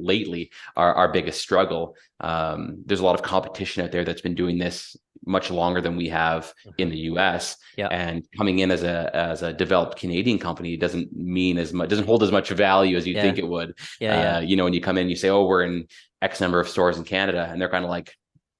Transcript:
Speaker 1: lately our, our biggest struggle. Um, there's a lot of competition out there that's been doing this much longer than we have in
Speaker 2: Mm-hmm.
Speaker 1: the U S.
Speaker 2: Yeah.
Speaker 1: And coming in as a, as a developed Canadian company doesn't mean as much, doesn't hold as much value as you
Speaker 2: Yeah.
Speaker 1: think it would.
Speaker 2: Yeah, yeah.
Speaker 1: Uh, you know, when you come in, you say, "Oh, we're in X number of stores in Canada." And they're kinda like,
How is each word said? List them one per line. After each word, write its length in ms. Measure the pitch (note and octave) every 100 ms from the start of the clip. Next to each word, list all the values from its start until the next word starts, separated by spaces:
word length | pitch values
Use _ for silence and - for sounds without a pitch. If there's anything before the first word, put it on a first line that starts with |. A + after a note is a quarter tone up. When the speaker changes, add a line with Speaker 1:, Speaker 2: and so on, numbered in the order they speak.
Speaker 1:
lately 480 | F2 G#2+ - F2 E2+ - - -
our, 180 | F2
our 180 | - F2+
biggest 280 | F2+ E2+ -
struggle. 540 | - F#2+ F#2 E2 E2 - _ -
Um, 640 | E2 E2 D#2+ D#2 - - -
there's 140 | F#2+
a 60 | F#2
lot 100 | F2
of 60 |
competition 640 | - F#2+ - - F#2+ G2
out 80 | E2+
there 120 | F2
that's 180 | E2+ E2
been 140 | F2 F2
doing 220 | F2+ F2
this 380 | F2 - - - _ - -
much 260 | F#2+ -
longer 300 | F2 F2 F2+
than 140 | E2+ E2+
we 140 | E2
have 420 | E2 E2 E2 - - G2+ F2+
in 100 | F2
Speaker 2:
Mm-hmm. 20 |
Speaker 1:
the 80 | D#2
U 220 | D#2+ E2+
S. 380 | F#2+ E2+ - - - -
Speaker 2:
Yeah. 100 | G2
Speaker 1:
And 360 | F2+ E2+ E2+ - G#2
coming 240 | G2+ F#2
in 120 | F#2+
as 100 | F2+
a, 340 | E2+ E2+ D#2+ E2
as 280 | E2+ D#2+
a 100 | E2+
developed 460 | D#2+ F2 F#2 E2 -
Canadian 400 | F2+ F2 A#2+ G2+
company 380 | F2 E2 F2 E2
doesn't 360 | F2 F2 - -
mean 420 | F2+ F#2 F2+ F2
as 120 | D#2+
much, 160 | F2+ E2+
doesn't 160 | G#2 G2+
hold 160 | A2+
as 80 | G#2
much 180 | G2+ -
value 480 | F#2+ G2 F#2+ F#2+ F2+
as 80 | E2+
you 80 |
Speaker 2:
Yeah. 80 | G2
Speaker 1:
think 160 | G2 F#2
it 100 | E2+
would. 260 | E2+ E2 - - -
Speaker 2:
Yeah, 200 | A2 E2+
yeah. 160 | E2 E2+
Speaker 1:
Uh, 20 |
you 160 | E2+ F#2+
know, 80 |
when 100 | F2+
you 80 | F2+
come 160 | F#2+ F#2
in, 120 | F2+
you 60 | F2
say, 140 | F#2+
"Oh, 160 | G2+ F#2+
we're 180 | F#2
in 240 | F2+ F2 E2+ - _ -
X 180 | F#2+ -
number 180 | F#2 F2
of 80 | E2+
stores 300 | - F2+ E2+
in 60 |
Canada." 440 | D#2+ F#2+ G2 F2 E2
And 100 | E2+
they're 80 | F#2
kinda 180 | F2+ F2
like, 280 | F2 E2 - _ _ _